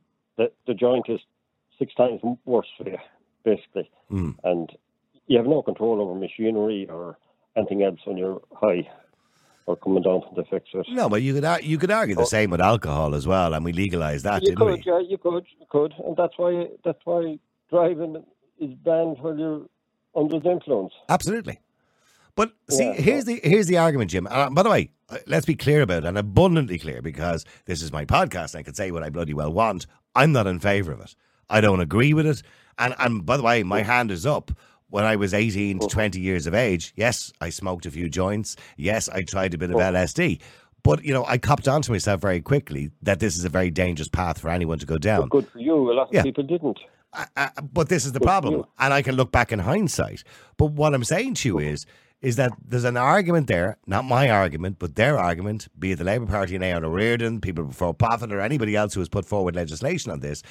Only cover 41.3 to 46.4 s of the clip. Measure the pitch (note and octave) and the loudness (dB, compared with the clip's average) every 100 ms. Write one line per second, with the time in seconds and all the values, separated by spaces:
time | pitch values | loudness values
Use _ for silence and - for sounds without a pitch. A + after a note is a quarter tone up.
41.3 | A#2+ - C#3+ C3 D3 A#2+ G2 G#2 F#2+ G2+ | 0 2 2 2 2 0 0 0 0 0
42.3 | F2+ - - - C#2+ D2+ - - F#2 G#2+ | 0 0 -2 0 -6 -6 -4 -2 0 0
43.3 | E2 F2 F#2 F2+ E2 F2+ D#2 D#2 - F2 | -2 -2 0 0 2 0 -2 -4 -2 -2
44.3 | D#2+ E2 F2+ E2 D#2 D2 D#2+ G2 G#2 B2+ | -4 -2 -2 -2 -4 -2 0 2 2 4
45.3 | C#3 - A#2 C#3 D#3 A#2+ A#2+ - G3+ C3+ | 0 0 -4 0 2 4 2 2 2 2
46.3 | C#3+ | -2